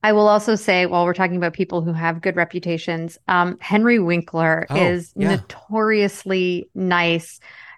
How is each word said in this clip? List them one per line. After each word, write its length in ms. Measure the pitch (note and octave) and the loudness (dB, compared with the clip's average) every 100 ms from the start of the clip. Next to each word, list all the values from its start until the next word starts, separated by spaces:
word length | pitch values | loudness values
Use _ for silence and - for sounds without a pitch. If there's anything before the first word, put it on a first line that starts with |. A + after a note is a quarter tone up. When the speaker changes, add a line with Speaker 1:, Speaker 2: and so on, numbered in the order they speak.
Speaker 1:
I 100 | G#3+ | 4
will 160 | G#3+ G#3 | 4 6
also 260 | G#3 G#3 | 4 2
say, 320 | G#3+ - F#3 F3+ | -2 0 0 2
while 180 | F3 | 2
we're 100 | F3 | 0
talking 220 | F3+ F#3 F3+ | 0 -2 0
about 160 | E3+ | -4
people 260 | E3 F#3 F3 | -2 -4 -2
who 120 | E3 | -4
have 280 | E3 E3 E3 | -2 -4 -2
good 160 | F#3+ F3+ | -4 -2
reputations, 800 | E3+ F3+ F3 E3 - E3 E3 - - | -4 -4 -6 -6 -4 -6 -8 -12 -2
um, 300 | F#3 F3+ F3 | 0 0 -4
Henry 380 | - G#3 A3+ A#3+ | -2 0 4 2
Winkler 680 | F3 F3 E3+ E3 E3 D#3+ E3 | 2 0 -2 -2 0 0 -2
Speaker 2:
Oh, 60 | G3+ | 0
Speaker 1:
is 360 | F3+ F3+ E3+ - | 0 0 -6 -4
Speaker 2:
yeah. 140 | G3 | -2
Speaker 1:
notoriously 1400 | G3 - - _ A3 G#3+ G#3+ G3+ G3+ - F#3+ F3+ F3+ - | -2 -4 -20 _ -2 0 2 0 -2 -4 -2 -2 -4 -8
nice 680 | - F#3 F3 E3+ E3 E3 - - - - | -6 -2 0 2 -2 -4 -20 -20 -20 -20